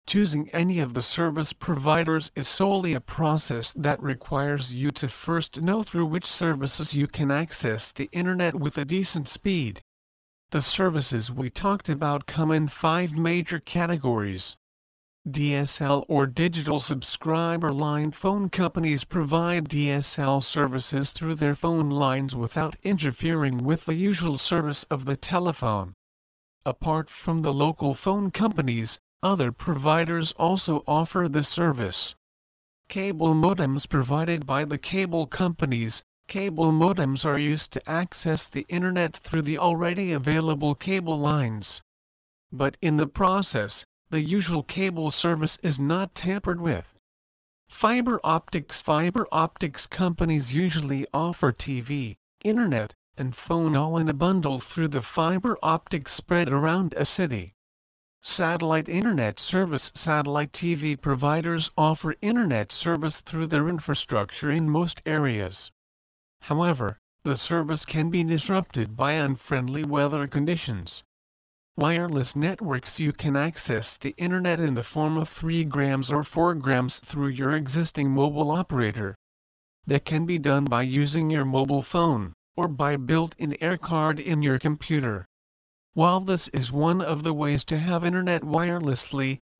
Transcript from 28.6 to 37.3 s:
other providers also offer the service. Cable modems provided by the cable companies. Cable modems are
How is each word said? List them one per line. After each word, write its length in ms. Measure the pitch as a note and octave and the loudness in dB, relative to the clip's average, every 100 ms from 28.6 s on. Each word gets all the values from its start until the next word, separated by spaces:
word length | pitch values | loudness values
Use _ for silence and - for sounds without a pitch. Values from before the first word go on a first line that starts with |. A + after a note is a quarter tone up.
| C3 A#2 A2+ - _ - | 0 0 -2 -6 _ -4
other 300 | F#3 F#3+ A#2+ | 0 2 0
providers 800 | B2+ F3+ C#3+ D3 D#3+ E3 E3+ D#3+ - | -2 -4 0 2 2 2 -2 -2 0
also 440 | E3 F#3 - D3+ - | 2 2 0 -2 2
offer 400 | D3+ E3 F#3 E3+ | 0 2 0 0
the 160 | D3 | 0
service. 680 | C#3 E3+ E3+ B2+ G2 - - - _ _ _ _ _ _ - | 0 0 0 0 -2 -2 -4 -6 _ _ _ _ _ _ -10
Cable 460 | F#3+ G3 D#3+ D#3+ | -4 -2 2 4
modems 520 | D#3 F3 F#3 C#3 C#3 - | 6 4 4 0 -2 0
provided 600 | D3+ B2 D3 E3 E3 C#3 | 0 2 0 0 -2 -2
by 180 | C#3 | -2
the 140 | D3+ D3 | -2 -4
cable 480 | - F#3+ F#3 E3 D3 | -4 -2 0 -2 -2
companies. 760 | - F3+ E3 C#3 A#2 A2+ - - _ - | 0 0 0 0 0 -2 -4 -8 _ -10
Cable 460 | G3 G3 D#3+ D#3+ | -4 -2 2 4
modems 540 | D#3+ F3 F#3 C3+ C3+ | 6 4 2 0 0
are 120 | D#3+ | 0